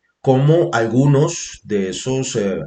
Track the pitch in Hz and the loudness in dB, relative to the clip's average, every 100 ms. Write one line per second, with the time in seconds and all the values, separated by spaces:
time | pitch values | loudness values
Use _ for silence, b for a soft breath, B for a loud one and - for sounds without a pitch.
0 | _ _ - 131 143 165 170 117 113 120 | _ _ 0 2 4 4 2 0 0 2
1 | 143 139 127 - - - - 101 95 90 | 4 4 2 -2 -12 -16 -6 -4 -4 -6
2 | - 131 127 117 101 87 | -6 -4 -4 -4 -2 -4